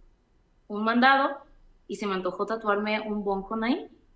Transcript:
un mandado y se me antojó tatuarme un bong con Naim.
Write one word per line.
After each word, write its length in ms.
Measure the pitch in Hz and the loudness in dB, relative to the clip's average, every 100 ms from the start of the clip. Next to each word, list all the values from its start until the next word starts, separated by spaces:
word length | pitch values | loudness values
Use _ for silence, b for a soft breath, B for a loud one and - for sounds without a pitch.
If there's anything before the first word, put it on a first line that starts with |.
| - _ _ _ _ _ - | -20 _ _ _ _ _ -10
un 160 | 208 | -2
mandado 540 | 220 240 262 269 277 - - - - _ - | 0 6 6 6 2 -2 -14 -20 -20 _ -10
y 100 | 202 | -6
se 100 | 202 | -4
me 60 | 190 | -2
antojó 300 | 180 180 202 | -4 -4 -4
tatuarme 560 | 226 214 202 214 214 | -2 0 0 0 -2
un 220 | 214 208 | -2 -4
bong 220 | 196 196 190 | -2 -4 -4
con 140 | 220 | -4
Naim. 280 | 226 349 - - _ | 0 -2 -4 -20 _